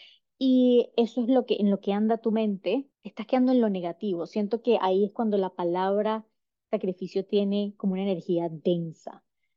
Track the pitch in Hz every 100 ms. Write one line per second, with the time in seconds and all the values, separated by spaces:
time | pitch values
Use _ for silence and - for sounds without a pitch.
0 | - _ _ _ 262 254 247 240 - -
1 | 226 - 233 262 247 208 202 196 202 202
2 | 220 226 226 220 220 190 - 247 277 _
3 | 202 - 208 254 254 254 220 190 175 165
4 | 208 170 160 214 208 220 247 214 185 190
5 | 202 - 220 202 185 - 175 180 190 202
6 | 214 220 220 _ _ _ _ 214 190 180
7 | 180 196 190 202 202 202 202 208 196 185
8 | 196 180 - 170 170 160 185 175 165 -
9 | - - _ _ _